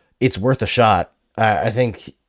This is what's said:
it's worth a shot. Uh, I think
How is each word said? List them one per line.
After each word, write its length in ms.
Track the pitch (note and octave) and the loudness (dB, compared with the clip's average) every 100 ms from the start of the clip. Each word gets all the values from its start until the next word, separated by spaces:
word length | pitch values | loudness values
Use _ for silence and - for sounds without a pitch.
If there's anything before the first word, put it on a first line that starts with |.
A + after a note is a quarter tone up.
| _ _ | _ _
it's 180 | B2+ - | -2 0
worth 240 | A#2 C3 | -2 -2
a 60 | A2 | -2
shot. 440 | - A2 F#2 - _ _ - | 2 2 2 -2 _ _ -2
Uh, 260 | A2 G2+ | 0 0
I 80 | G2+ | -2
think 420 | A2 B2 G2 - - | -2 -2 -4 -16 -20